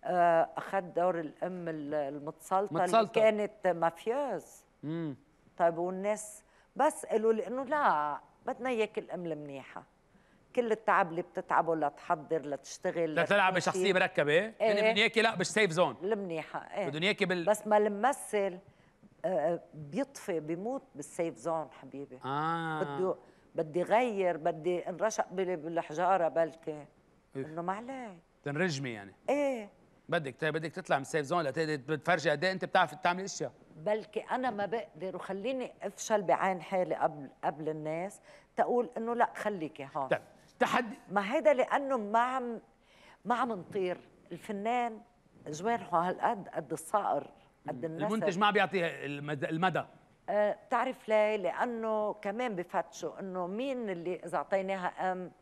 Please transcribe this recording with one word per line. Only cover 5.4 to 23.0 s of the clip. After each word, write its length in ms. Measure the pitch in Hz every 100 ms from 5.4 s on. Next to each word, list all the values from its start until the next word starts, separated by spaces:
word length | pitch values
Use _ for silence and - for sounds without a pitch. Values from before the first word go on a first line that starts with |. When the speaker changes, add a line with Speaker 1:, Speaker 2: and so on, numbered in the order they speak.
| _ -
Speaker 1:
طيب 200 | 170 170
والناس 680 | 175 185 202 208 - - _ _ _ -
بس 300 | 285 302 -
قالوا 280 | 220 220
لي 140 | 220 185
إنه 160 | 254
لا، 540 | 254 294 254 156 147 143 - _ -
بدنا 240 | 262 247
إياك 280 | 240 208 214
الأم 280 | 170 165 175
المنيحة. 580 | 151 147 139 127 - - _ _ _ _ _ _ -
كل 160 | 240
التعب 380 | 220 - 180 190
اللي 120 | 165
بتتعبه 540 | 175 - - 151 165 160
لتحضر، 680 | 147 - - 175 139 160
لتشتغل، 760 | 143 139 - - 185 170 160 156
Speaker 2:
لتلعب 380 | 170 202 190
Speaker 1:
لتكون 20 | 180
Speaker 2:
بشخصية 280 | 180 180
Speaker 1:
شي. 100 | 185
Speaker 2:
مركبة؟ 380 | 185 180 - 147
Speaker 1:
إيه. 220 | 156 214 -
Speaker 2:
يعني 220 | 220 208
بدهم 140 | 220 208
إياكي 260 | 226 -
لا 140 | 220 220
بالسيف 360 | 185 - 208
زون. 240 | 160 165 117
Speaker 1:
المنيحة، 560 | 180 220 196 165 147 147
إيه. 280 | - - 180
Speaker 2:
بدهم 160 | 143
إياكي 220 | 185 208 185
بال 200 | 180 170
Speaker 1:
بس 220 | 208 214
ما 100 | 208
الممثل، 800 | 208 202 233 285 - 214 196 180 - _ _ _ - _ 165
آه، 340 | 185 147 170 -
بيطفي، 680 | 151 143 190 269 - - 170
بيموت 440 | 151 165 208 262 - 135
بالسيف 420 | 143 - 170 131
زون 300 | 139 165 151 -
حبيبي. 380 | 135 135 139 127 127
Speaker 2:
آه. 580 | 139 160 165 160 156
Speaker 1:
بده، 320 | 147 147